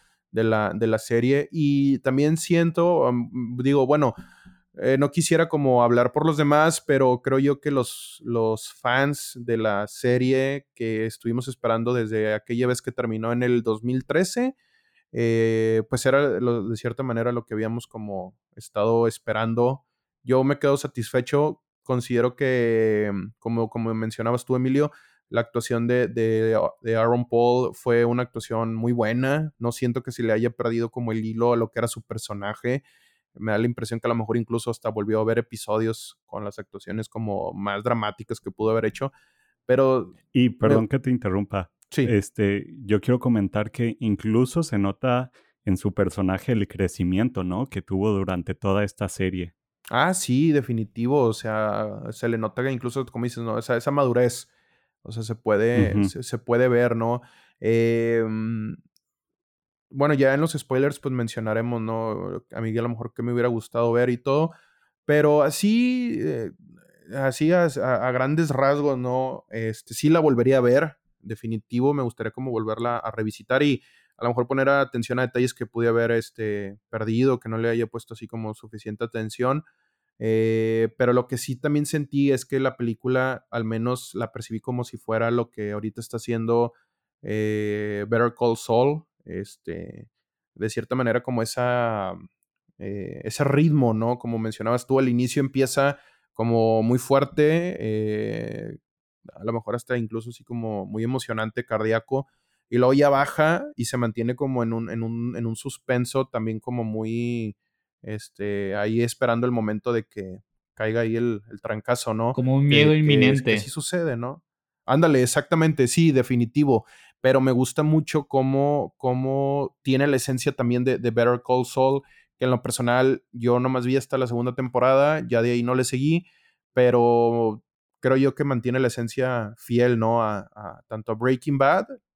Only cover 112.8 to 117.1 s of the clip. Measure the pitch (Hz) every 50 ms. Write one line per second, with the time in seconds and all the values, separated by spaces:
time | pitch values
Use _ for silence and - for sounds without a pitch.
112.8 | 147 151 156 156 151 151 143 135 127 127 139 135 127 123 110 107 104 127 - 156
113.8 | 151 - - 180 170 156 123 117 120 127 147 165 _ _ _ _ _ _ _ _
114.8 | _ - 127 151 170 165 143 127 123 123 - 151 - - 170 160 160 160 156 -
115.8 | 127 117 - 175 165 160 139 131 123 - 127 120 120 113 - 147 147 139 123 110
116.8 | - - - - - -